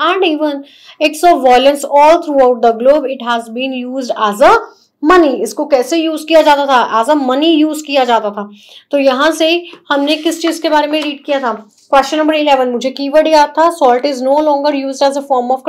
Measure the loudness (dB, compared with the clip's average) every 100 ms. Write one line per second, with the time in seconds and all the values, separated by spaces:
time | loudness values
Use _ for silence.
0 | -2 0 0 0 -4 -6 -12 _ -20 -4
1 | -4 2 2 4 4 4 4 0 0 2
2 | 4 4 2 2 2 2 0 2 2 2
3 | 0 -8 -4 -6 -6 -8 -8 -8 -8 -8
4 | -6 -2 -2 2 2 2 -2 _ _ _
5 | 2 4 4 0 -6 -6 -2 0 0 -2
6 | -2 -6 2 4 4 2 2 2 2 -2
7 | 0 0 0 0 2 2 0 -2 -4 -2
8 | 0 0 -2 -8 -12 -16 _ -20 _ 0
9 | 0 2 0 0 0 -2 -6 -20 _ -2
10 | 0 -2 -4 -4 -6 -4 -2 0 0 -4
11 | -4 -8 -6 -4 -4 -8 -12 _ _ 0
12 | 0 -2 0 0 2 2 0 -2 -6 -6
13 | 0 0 2 2 2 2 0 2 2 2
14 | -2 -4 0 0 0 0 -2 -2 -6 -2
15 | -2 -2 -2 -2 -2 -4